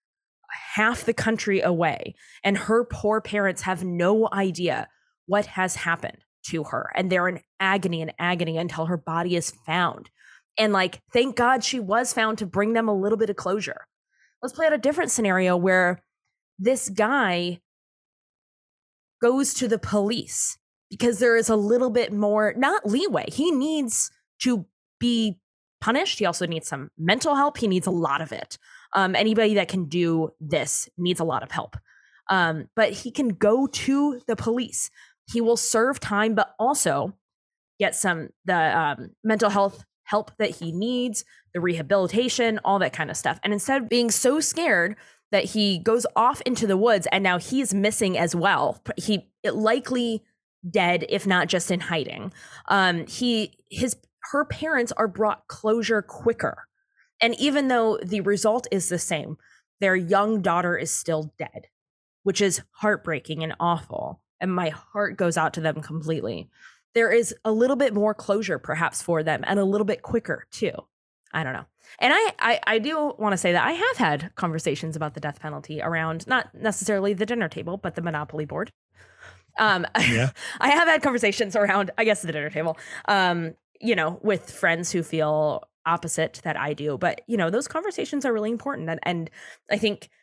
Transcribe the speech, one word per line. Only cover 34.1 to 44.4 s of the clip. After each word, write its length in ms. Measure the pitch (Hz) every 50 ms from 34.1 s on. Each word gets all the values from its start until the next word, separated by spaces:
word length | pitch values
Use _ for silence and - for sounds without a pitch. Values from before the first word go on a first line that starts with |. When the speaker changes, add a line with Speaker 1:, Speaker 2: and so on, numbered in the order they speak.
| 277 247 -
Speaker 1:
the 100 | - 226
police. 540 | - - 226 226 247 247 - - - - - - - - - _ _ _ -
He 100 | - 233
will 160 | 233 226 233
serve 420 | 226 - - - 226 226 254 277 -
time, 360 | - - 208 202 214 220 226
but 200 | 202 196 - - -
also 560 | 214 247 285 285 - 190 143 139 135 185 196 _ _ _ _ _ _ _ _ _ _ _ _ -
get 160 | 208 185 -
some, 340 | - - 196 175 165 156 - - _ -
the, 100 | 175 185 170 160 156 98 -
um, 320 | 160 147 139 - 123 - - _ -
mental 260 | 220 220 208 226 208
health 340 | 202 202 196 196 196 - - _ _ _ _
help 260 | - - 208 175 - - -
that 120 | 220 -
he 220 | 165 - 175 165 160
needs, 520 | 175 202 233 247 247 247 254 208 - - _ _ _ _ _ -
the 60 | 180
rehabilitation, 1000 | 170 180 175 165 156 135 196 202 190 175 - 214 247 254 220 - 240 226 214 214 -
all 140 | - 196 202
that 140 | 185 - -
kind 180 | - 160 143
of 60 | -
stuff. 240 | - - - 143 - -
And 100 | 196 208
instead 300 | 208 - - 269 277 247
of 60 | 220
being 220 | 240 240 240 233
so 300 | 214 - - 254 269 311